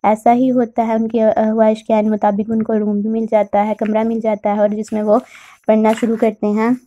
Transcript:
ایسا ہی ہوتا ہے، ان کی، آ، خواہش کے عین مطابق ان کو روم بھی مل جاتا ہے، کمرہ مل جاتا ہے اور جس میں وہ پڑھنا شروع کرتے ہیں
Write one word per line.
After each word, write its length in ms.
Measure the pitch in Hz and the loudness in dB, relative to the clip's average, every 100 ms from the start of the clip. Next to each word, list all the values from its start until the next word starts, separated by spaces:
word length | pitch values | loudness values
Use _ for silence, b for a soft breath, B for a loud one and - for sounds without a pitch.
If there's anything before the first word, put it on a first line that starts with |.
ایسا 300 | 202 220 247 | 0 0 2
ہی 180 | 240 262 | 2 2
ہوتا 360 | 254 233 233 226 | 0 -2 -2 -2
ہے، 80 | |
ان 140 | 226 226 | -2 -2
کی، 120 | 233 | 0
آ، 100 | 220 | 2
خواہش 500 | - 220 220 220 220 | 2 0 2 2 0
کے 100 | - | 0
عین 160 | 220 214 | 0 0
مطابق 400 | 214 208 208 220 | 0 0 0 -2
ان 120 | 220 | -2
کو 160 | 220 220 | -2 -2
روم 220 | 208 208 | 0 -2
بھی 100 | 208 | -2
مل 160 | 226 220 | -4 0
جاتا 360 | 220 202 202 208 | 0 0 0 -2
ہے، 80 | |
کمرہ 280 | 214 214 214 | -2 -2 -2
مل 180 | 226 226 | -2 -2
جاتا 340 | 220 208 214 | -2 -2 -2
ہے 60 | 208 | 0
اور 80 | 208 | 0
جس 240 | 208 214 | -2 -6
میں 100 | 214 | -4
وہ 160 | 214 220 254 B B B - | 2 0 0 B B B 0
پڑھنا 260 | 220 214 220 | 2 2 0
شروع 160 | 220 226 | -2 0
کرتے 260 | 226 214 208 | -2 -2 -4
ہیں 240 | 208 226 247 | 0 0 -2